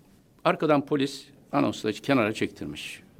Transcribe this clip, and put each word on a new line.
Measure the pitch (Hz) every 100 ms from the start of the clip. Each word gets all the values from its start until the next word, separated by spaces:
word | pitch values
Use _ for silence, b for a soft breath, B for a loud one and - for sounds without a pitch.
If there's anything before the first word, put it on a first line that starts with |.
| _ - _ _
arkadan | 160 175 165 147 143
polis | 147 139 - - - -
anonsla | 143 127 104 110
kenara | 107 - 139 107
çektirmiş. | 110 107 - 78 73 - - - -